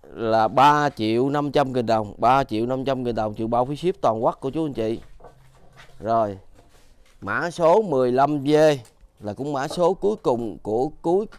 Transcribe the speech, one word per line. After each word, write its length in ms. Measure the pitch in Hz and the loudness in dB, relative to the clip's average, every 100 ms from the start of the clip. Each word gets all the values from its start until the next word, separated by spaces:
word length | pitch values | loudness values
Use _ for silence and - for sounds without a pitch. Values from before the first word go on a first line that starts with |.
| 73 | -18
là 380 | 71 113 113 110 | -8 -2 2 2
ba 420 | 107 143 147 147 | 6 6 6 0
triệu 400 | - 110 117 135 | -2 -2 0 0
năm 220 | 147 143 | -2 0
trăm 200 | 147 131 | 0 0
nghìn 140 | 127 113 | -2 0
đồng, 280 | 110 104 - | -2 -2 0
ba 260 | 113 135 | 2 2
triệu 220 | 135 107 120 | 0 -2 -2
năm 180 | 131 | -2
trăm 180 | 131 131 | -4 -4
nghìn 120 | 123 | -4
đồng, 200 | 110 107 | -4 -6
Trường 160 | 107 113 | -4 -2
bao 140 | 120 | 0
phí 120 | 127 143 | -2 -2
ship 240 | 170 185 | -4 -2
toàn 240 | 127 113 | -2 0
quốc 160 | 135 170 | -2 -2
của 100 | 156 | -6
chú 160 | 156 160 | -4 -6
anh 60 | |
chị. 280 | 117 110 113 - - - - - - - - - - | -4 -4 -4 -10 -20 -20 -20 -20 -20 -20 -20 -20 -12
Rồi, 380 | 107 117 107 98 - - _ _ _ - _ - | -2 0 0 -6 -16 -20 _ _ _ -20 _ -16
mã 300 | 98 113 170 | -6 -4 -4
số 320 | 170 160 196 | 2 4 4
mười 300 | 214 135 127 | 2 2 2
lăm 320 | 127 143 151 | 4 2 0
V 40 | 135 151 156 139 117 _ - _ | 2 6 6 4 -6 _ -20 _
là 120 | 104 | -12
cũng 200 | 98 139 | -8 -6
mã 160 | 139 143 | -4 -4
số 260 | - 175 | 0 0
cuối 220 | 190 202 214 | 2 -2 -2
cùng 420 | 156 120 117 85 | -2 -2 -4 -8
của 320 | - 110 147 - | -4 -2 -2 -4
cuối 240 | 170 185 214 | -2 -2 -2